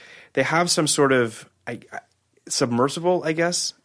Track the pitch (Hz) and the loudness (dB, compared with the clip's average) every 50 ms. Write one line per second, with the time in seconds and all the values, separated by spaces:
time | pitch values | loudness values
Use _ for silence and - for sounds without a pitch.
0 | - - - - - - _ 135 131 - 151 160 175 175 - - 160 147 - - | -20 -20 -20 -20 -20 -6 _ -2 0 2 2 0 2 2 0 0 0 0 2 2
1 | 143 135 135 127 120 113 110 - - - _ _ _ - 120 - - - - - | 4 4 4 4 2 0 -2 -10 -18 -20 _ _ _ -12 -12 -12 -14 -16 -16 -16
2 | - _ _ _ _ _ _ _ _ - - - 143 123 120 117 127 143 - 175 | -16 _ _ _ _ _ _ _ _ -8 -4 -2 -2 0 2 2 0 0 0 -2
3 | 165 180 180 175 135 156 160 160 165 175 175 - - - - _ _ | 0 0 0 0 0 -2 -2 0 0 0 0 -2 -4 -6 -8 _ _